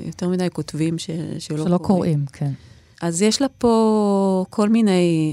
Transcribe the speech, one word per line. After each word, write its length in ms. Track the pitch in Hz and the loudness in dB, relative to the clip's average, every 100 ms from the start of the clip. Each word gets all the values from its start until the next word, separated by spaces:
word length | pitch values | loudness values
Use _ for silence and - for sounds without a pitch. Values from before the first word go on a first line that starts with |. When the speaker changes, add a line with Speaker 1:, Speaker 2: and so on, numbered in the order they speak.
| 160 | -12
Speaker 1:
יותר 220 | - 180 | -8 -4
מדי 200 | 180 180 | -2 -2
כותבים 460 | - 147 151 160 165 | -4 -8 -4 -4 -4
ש-, 120 | - 165 156 160 | -6 -8 -8 -10
שלא 260 | - 151 | -8 -4
Speaker 2:
שלא 140 | 156 175 | 0 0
Speaker 1:
קוראים. 0 | |
Speaker 2:
קוראים, 460 | 160 185 180 147 139 | 2 2 2 0 -2
כן. 200 | - 143 131 - - _ _ | -6 -6 -6 -12 -20 _ _
Speaker 1:
אז 200 | 170 170 | -6 0
יש 200 | 214 220 | 0 0
לה 60 | 269 - | -2 0
פה 840 | 240 226 220 214 208 196 196 190 185 | 2 4 4 2 2 2 2 0 -2
כל 180 | - 208 | -2 2
מיני, 640 | 226 214 180 175 165 156 | 4 4 4 2 2 0